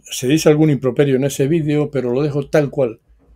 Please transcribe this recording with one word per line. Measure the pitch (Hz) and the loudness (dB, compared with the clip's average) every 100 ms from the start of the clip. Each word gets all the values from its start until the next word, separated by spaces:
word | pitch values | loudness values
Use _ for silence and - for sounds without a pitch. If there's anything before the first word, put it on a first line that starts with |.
se | - - 127 | -12 -6 -2
dice | 156 160 | 2 4
algún | 151 156 | 4 4
improperio | 131 127 120 143 131 | 2 0 0 2 2
en | |
ese | 139 - 135 | 0 -2 0
vídeo, | 170 151 147 147 | 0 0 -2 -2
pero | 135 123 | -4 -2
lo | 123 | -2
dejo | 151 143 - | -2 -4 -2
tal | 160 143 | 0 0
cual, | 143 123 110 _ _ _ | 0 -2 -4 _ _ _